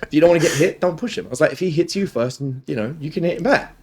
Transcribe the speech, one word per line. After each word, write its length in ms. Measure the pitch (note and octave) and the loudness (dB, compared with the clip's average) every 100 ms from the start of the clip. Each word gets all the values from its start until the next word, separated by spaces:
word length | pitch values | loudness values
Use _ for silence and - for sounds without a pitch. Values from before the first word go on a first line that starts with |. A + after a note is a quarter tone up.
if 100 | - | 0
you 80 | D3 | 4
don't 100 | E3 | 6
wanna 100 | E3+ | 6
get 120 | D#3 | 4
hit, 280 | C3+ E3+ - | 2 0 2
don't 160 | F3+ E3 | -2 -2
push 200 | A#3+ - | -6 -6
him. 80 | F2+ | -8
I 40 | |
was 100 | B2+ | 0
like, 120 | D3 | 0
If 60 | C#3 | 0
he 120 | F3+ | -2
hits 240 | D#3 E3+ G3 | 0 0 0
you 100 | G3 | -4
first, 340 | - A#2+ C3 | -2 -2 -2
and, 220 | C#3 C3 - | -8 -8 -6
you 100 | C#3 | -4
know, 180 | G#2+ D#3+ | -4 -6
you 100 | D3 | -8
can 140 | E3 | -2
hit 140 | E3+ - | -2 0
him 40 | |
back. 320 | F#3+ C#4 - - | 2 0 0 -18